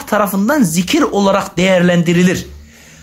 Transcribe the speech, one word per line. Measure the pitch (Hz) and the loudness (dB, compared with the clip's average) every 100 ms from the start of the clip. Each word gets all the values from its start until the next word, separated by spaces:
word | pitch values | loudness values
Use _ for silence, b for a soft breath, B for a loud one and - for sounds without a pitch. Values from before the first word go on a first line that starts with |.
| - | -2
tarafından | 208 202 190 208 302 | -2 -2 -2 0 0
zikir | 190 160 180 330 | 0 0 0 0
olarak | 254 202 196 196 190 - | 0 0 0 0 -2 -2
değerlendirilir. | 185 185 180 175 165 175 180 160 - - B B B B | 2 2 2 2 2 2 2 0 -8 -16 B B B B